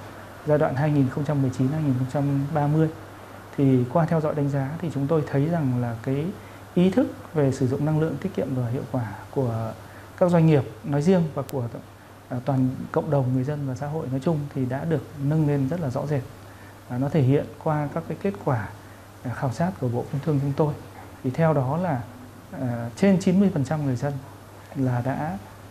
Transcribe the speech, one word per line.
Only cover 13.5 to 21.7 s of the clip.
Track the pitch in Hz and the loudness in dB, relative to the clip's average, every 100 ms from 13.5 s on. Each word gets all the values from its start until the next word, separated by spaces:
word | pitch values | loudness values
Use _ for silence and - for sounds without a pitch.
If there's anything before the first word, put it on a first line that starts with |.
| 151 139 | -2 -4
và | 123 | -6
xã | 143 | -6
hội | 160 139 | -6 -4
nói | 135 | -2
chung | 151 160 143 143 | 0 -2 -2 -4
thì | 131 | -2
đã | 135 165 | -2 0
được | 156 - 143 | -2 -2 -4
nâng | 139 156 147 | 0 2 2
lên | 143 135 | 2 0
rất | 170 | -2
là | 151 | -2
rõ | 123 147 | -2 -2
rệt. | 147 123 - - - - - - | -2 -4 -12 -20 -20 -20 -18 -8
À, | 123 | -4
nó | 139 | 0
thể | 165 | 2
hiện | 127 143 - - | 4 4 2 -4
qua | 165 151 147 | -2 0 -2
các | 165 160 | -4 -6
cái | 156 | -4
kết | 196 196 - | -4 -2 -2
quả, | 123 98 - - - - - | -2 -2 -12 -20 -20 -20 -12
à, | 127 | -8
khảo | 110 139 | -4 -4
sát | 113 175 190 | -2 -2 -2
của | 127 | -2
Bộ | 120 - | -2 -4
Công | 139 151 | -4 0
Thương | 151 | 0
chúng | 139 139 | 0 0
tôi. | 151 139 - - - - | 0 -2 -10 -18 -18 -8
Thì | 135 | -4
theo | 127 165 | 2 2
đó | 147 127 | 2 0